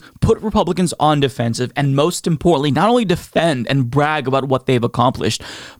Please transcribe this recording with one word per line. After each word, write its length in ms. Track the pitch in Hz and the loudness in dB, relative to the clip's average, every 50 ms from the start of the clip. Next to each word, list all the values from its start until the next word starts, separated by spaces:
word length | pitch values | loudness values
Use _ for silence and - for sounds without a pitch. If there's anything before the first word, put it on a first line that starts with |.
| - - _ - | -10 -14 _ -2
put 180 | - - 226 220 | 2 2 2 2
Republicans 540 | 170 220 202 214 180 156 175 170 185 160 - - | 0 -2 0 0 0 0 0 0 0 -2 0 0
on 180 | 139 151 151 147 | 2 2 2 2
defensive, 540 | 139 135 - - 120 117 113 - 123 120 - | 2 0 -2 -2 -2 -2 -2 -2 -4 -4 -2
and 220 | - 143 139 135 139 | -2 0 0 2 2
most 300 | 147 170 180 - - 190 | 2 0 0 -2 -2 -2
importantly, 440 | 170 - - 175 170 139 143 151 | -2 0 2 2 2 2 2 0
not 180 | 127 147 175 214 | 2 2 2 2
only 140 | 240 247 233 | 2 2 0
defend 640 | 170 180 165 - - - - 160 170 147 127 113 - | -2 -4 -6 -8 -4 -2 0 0 0 0 -2 -2 -2
and 240 | 139 139 131 117 | 0 0 0 0
brag 340 | 120 143 147 151 156 156 131 | 0 0 0 0 0 -2 -2
about 220 | 127 131 135 127 143 | 0 0 0 0 0
what 200 | 131 127 - - | -2 -2 0 0
they've 140 | 131 123 | 0 0
accomplished, 640 | 113 120 - - 120 131 - - - 104 110 - - - - - - - - | 0 -2 0 2 0 0 0 0 -2 -4 -4 -4 -10 -14 -16 -16 -18 -20 -18